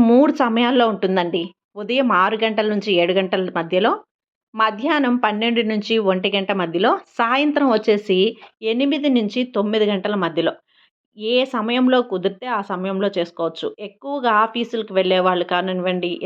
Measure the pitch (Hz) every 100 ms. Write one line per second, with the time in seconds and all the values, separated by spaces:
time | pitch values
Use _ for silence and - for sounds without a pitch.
0 | 226 240 311 - 240 226 240 254 226 202
1 | 185 185 175 175 180 - _ 202 208 254
2 | 254 180 196 214 220 214 214 208 208 175
3 | 175 185 185 190 180 180 165 180 226 -
4 | - _ _ _ _ 220 220 202 277 302
5 | 254 247 226 208 233 233 220 214 208 226
6 | 196 185 190 196 190 196 170 170 226 381
7 | - - 233 262 294 294 277 220 220 208
8 | 208 185 214 - - _ 220 233 277 294
9 | 285 247 208 247 247 208 208 220 208 196
10 | 208 208 165 156 165 - _ _ _ _
11 | _ 214 214 247 262 247 220 247 254 254
12 | 247 185 190 190 254 220 202 180 190 190
13 | 202 196 170 - 165 160 151 - 202 -
14 | 277 285 240 214 220 233 233 233 214 190
15 | 185 185 185 180 175 180 185 185 180 180
16 | 175 175